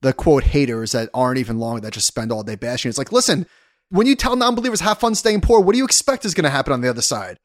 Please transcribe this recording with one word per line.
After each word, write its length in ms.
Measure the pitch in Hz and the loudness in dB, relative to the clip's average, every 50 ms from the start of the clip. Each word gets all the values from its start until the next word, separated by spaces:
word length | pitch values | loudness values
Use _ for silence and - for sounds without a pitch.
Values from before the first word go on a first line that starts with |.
the 120 | - 131 127 | -2 0 0
quote 320 | - - 165 151 135 123 | 2 2 4 4 4 4
haters 480 | - - 143 143 120 113 113 113 104 - | 2 2 2 2 2 -2 -4 -4 -4 -4
that 160 | 117 113 - - | -4 -4 -4 -2
aren't 240 | 123 127 127 127 131 | 0 0 0 0 -2
even 220 | 120 110 113 113 | -4 -4 -4 -4
long, 220 | 117 117 120 113 | -4 -4 -6 -6
that 100 | 104 107 | -8 -10
just 160 | 101 110 - - | -8 -4 -4 -4
spend 240 | - 123 113 113 | -4 -4 -6 -4
all 120 | 117 107 104 | -6 -6 -6
day 120 | 110 107 | -8 -10
bashing. 320 | 98 123 117 123 120 - 123 | -8 -6 -6 -6 -4 -4 -4
It's 100 | 113 - | -4 -4
like, 140 | 135 - | -6 0
listen, 340 | 208 247 240 - 180 135 175 _ _ _ _ _ _ _ _ - | 0 0 2 2 0 -2 -4 _ _ _ _ _ _ _ _ -2
when 180 | 185 185 226 262 | 0 2 4 4
you 80 | 277 | 2
tell 200 | - - 262 247 | 2 2 -2 0
non-believers, 440 | 247 240 247 240 240 233 254 220 175 | 2 0 0 0 0 -2 -2 -4 -2
"Have 180 | 165 214 214 - | 0 0 0 0
fun 160 | 240 233 220 | 0 0 0
staying 260 | - - 226 214 202 | 0 0 0 0 2
poor," 180 | - - 233 220 | 2 4 6 6
what 140 | 190 185 214 | 6 6 4
do 40 | 254 | 4
you 60 | 269 | 2
expect 400 | 240 - - - - 262 247 - | 2 0 0 0 0 -2 -2 -2
is 100 | 208 165 | -4 -2
gonna 160 | 196 165 143 | 0 0 0
happen 220 | 139 139 131 139 | 0 0 0 0
on 100 | 139 123 | -2 0
the 80 | 123 127 | 0 -2
other 120 | 120 120 | -2 -2
side? 360 | 117 - 127 107 95 90 - _ _ | -2 -4 -4 -4 -6 -10 -14 _ _